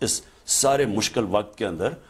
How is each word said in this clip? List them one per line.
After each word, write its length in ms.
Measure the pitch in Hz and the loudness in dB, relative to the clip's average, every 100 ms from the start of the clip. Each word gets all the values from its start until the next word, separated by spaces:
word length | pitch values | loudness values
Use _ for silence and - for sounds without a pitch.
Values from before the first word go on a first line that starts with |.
इस 200 | 117 - - - - | -4 -4 -8 -14 -4
सारे 400 | - 135 139 131 | 0 2 2 2
मुश्किल 380 | 104 104 - | 0 0 0
वक्त 340 | 104 101 104 - | 0 0 -2 -4
के 60 | |
अंदर 320 | 104 82 104 165 | -4 -2 -4 -4